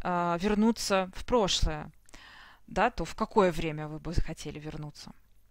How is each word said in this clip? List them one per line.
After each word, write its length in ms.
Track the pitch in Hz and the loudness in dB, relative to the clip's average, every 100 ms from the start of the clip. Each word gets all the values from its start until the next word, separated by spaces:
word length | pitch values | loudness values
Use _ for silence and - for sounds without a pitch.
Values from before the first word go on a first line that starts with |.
а, 360 | 175 175 175 170 | -2 0 0 0
вернуться 720 | 202 208 220 226 - 190 185 | 2 4 2 2 2 0 0
в 100 | - | -6
прошлое, 680 | - 240 190 - 165 151 151 - - - - - - - - | 0 2 4 2 0 0 -10 -16 -20 -20 -20 -20 -20 -20 -6
да, 220 | - 226 | 0 0
то 140 | - | 0
в 120 | 165 - | -6 -4
какое 340 | 214 220 185 | 0 4 4
время 380 | 165 160 151 151 | 4 -2 -4 -8
вы 100 | 151 | -8
бы 140 | 160 | -2
захотели 480 | 180 - 160 151 143 | 2 2 0 -10 -10
вернуться? 520 | 151 151 147 - - - _ - - | -10 -10 -12 -14 -20 -20 _ -20 -20